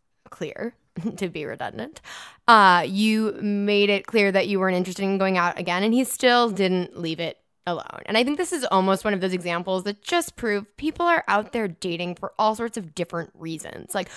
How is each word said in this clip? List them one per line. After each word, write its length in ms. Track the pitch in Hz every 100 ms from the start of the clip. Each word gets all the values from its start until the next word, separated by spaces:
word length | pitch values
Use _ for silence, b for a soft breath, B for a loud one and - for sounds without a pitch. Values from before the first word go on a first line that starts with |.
| _ _ -
clear, 440 | - 160 - 233 - _ -
<laughs> 220 | 185 -
to 100 | 185
be 160 | 165 147
redundant. 540 | - - - 269 320 B B B B -
Uh, 380 | 226 196 175 156
you 460 | 190 220 220 220 -
made 480 | 208 202 202 202 202
it 160 | 202 -
clear 240 | 226 202
that 160 | 190 185
you 120 | 196
weren't 180 | 190 180
interested 260 | 185 180
in 140 | 196 196
going 200 | 190 185
out 220 | 175 -
again, 240 | 175 175
and 100 | 208
he 120 | 233 254
still 440 | - 254 240 233
didn't 480 | 190 190 185 180 -
leave 220 | 165 160
it 200 | 165 - _ _ -
alone. 360 | 170 - - -
And 120 | 220
I 60 |
think 140 | 247 294
this 140 | 359
is 140 | 330 247
almost 380 | 190 190 190 214
one 80 |
of 80 | 196
those 120 | 190
examples 500 | 185 175 170 180 190
that 180 | 185 202
just 340 | - 349 330 -
prove 400 | 233 208 208 -
people 280 | 294 311 349
are 180 | 339 -
out 260 | 202 214
there 140 | 233 208
dating 480 | 160 185 170 175 175
for 180 | 196 -
all 180 | 214 214
sorts 220 | 233 226
of 160 | 170
different 380 | - 170 170 165
reasons. 640 | - 165 156 - - - 202
Like, 140 | 185